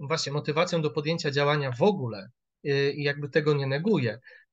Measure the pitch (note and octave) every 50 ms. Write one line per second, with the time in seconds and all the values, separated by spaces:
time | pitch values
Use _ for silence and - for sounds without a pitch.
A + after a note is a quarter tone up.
0 | D3+ C3 E3 D#3 - C#3 C#3+ C#3+ C3 D#3 C#3+ D#3+ F3+ F3+ F3+ E3 D3+ D3 - D#3
1 | C#3+ D#3 E3+ E3 - D3 C3+ C#3+ C#3+ C#3+ D3+ D3 C#3 C3 B2 A#2 E3+ G#3 G3 D3+
2 | B2+ A2+ G#2+ G2 G2 - _ _ _ _ _ _ - D3 C#3 C#3 C#3 C#3+ D3 D3
3 | C#3+ C#3+ C#3+ D3 D3 C3+ - D#3+ D3 D3+ D3 C#3 C#3 C3 C3+ D3 E3+ A3+ G#3 D3+
4 | B2 A2 G#2 - - - - - _ _